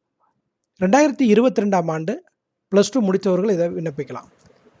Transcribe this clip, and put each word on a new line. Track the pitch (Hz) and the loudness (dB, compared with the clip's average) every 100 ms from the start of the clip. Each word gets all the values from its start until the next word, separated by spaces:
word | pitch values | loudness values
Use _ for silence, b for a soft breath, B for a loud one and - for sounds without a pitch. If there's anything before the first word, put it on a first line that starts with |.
| _ _ _ _ _ _ _ - | _ _ _ _ _ _ _ -4
ரெண்டாயிரத்தி | 185 254 302 247 247 | 2 4 4 2 2
இருபத்தி | 208 254 - 208 | 4 2 0 0
ரெண்டாம் | 190 165 160 | -2 -2 -4
ஆண்டு | 160 311 - _ _ _ _ | -6 -10 -14 _ _ _ _
பிளஸ் | 196 202 269 | 0 0 0
டூ | 196 | 0
முடித்தவர்கள் | 190 190 180 220 175 | 0 0 -2 0 -2
இதை | 170 185 | -2 -6
விண்ணப்பிக்கலாம். | 160 147 131 120 - _ _ _ _ _ | -8 -10 -12 -14 -18 _ _ _ _ _